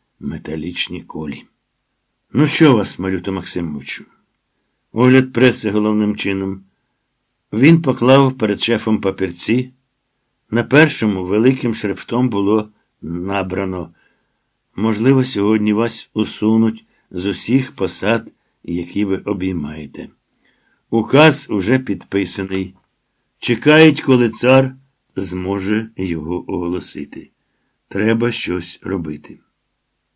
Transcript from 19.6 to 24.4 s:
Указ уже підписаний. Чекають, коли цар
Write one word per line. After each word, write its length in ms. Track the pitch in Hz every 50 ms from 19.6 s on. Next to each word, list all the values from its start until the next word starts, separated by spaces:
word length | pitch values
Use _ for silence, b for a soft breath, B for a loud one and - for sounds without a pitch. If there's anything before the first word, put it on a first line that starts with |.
| 73 76 78 78 76 69 - 76 73 - _ _ _ _ _ _ _ _ _ _ _ _ _ _ _ _
Указ 580 | 107 113 110 - - 139 156 160 135 - - -
уже 300 | 107 101 90 101 131 131
підписаний. 960 | 131 - 98 82 - - - 98 95 85 - 101 95 95 95 95 95 92 - _ _ _ _ _ _ _ _ _ _ _ _ _
Чекають, 600 | - - 123 110 - 143 151 156 160 160 - -
коли 280 | - - 131 123 120 113
цар 460 | 110 -